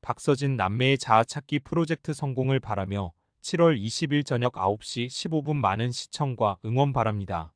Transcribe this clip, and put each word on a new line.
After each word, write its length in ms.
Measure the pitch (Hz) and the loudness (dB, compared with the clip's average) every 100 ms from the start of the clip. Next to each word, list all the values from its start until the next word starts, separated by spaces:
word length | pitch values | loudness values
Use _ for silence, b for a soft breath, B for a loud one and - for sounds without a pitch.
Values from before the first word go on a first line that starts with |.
박서진 540 | - 123 - 139 139 131 | -6 -4 2 2 2 0
남매의 420 | 95 107 131 135 | 0 2 4 2
자아찾기 640 | - 113 117 - - 147 | 4 4 4 -2 -4 -4
프로젝트 520 | - 170 160 160 - | -2 -2 0 -2 -4
성공을 480 | 147 139 131 131 135 | -6 -4 -2 2 0
바라며 520 | - 104 95 101 92 - _ _ | 0 -4 -2 -4 -4 -10 _ _
칠월 360 | - 170 170 143 | -8 4 4 4
이십 360 | 104 - 156 | -2 -4 0
일 100 | 147 | 0
저녁 340 | 143 127 123 - | 0 0 -2 0
아홉 280 | 95 104 | 0 0
시 240 | - - 120 | -4 -8 -6
십오 340 | - - 160 | -6 -2 -2
분 140 | 143 147 | -2 0
많은 340 | 107 98 120 | 0 0 -2
시청과 680 | 123 - - 143 123 110 95 | -4 -10 -4 -4 0 0 0
응원 280 | 110 123 143 | -4 0 0
바랍니다. 600 | 127 113 104 95 90 80 | 2 -2 -2 -4 -6 -8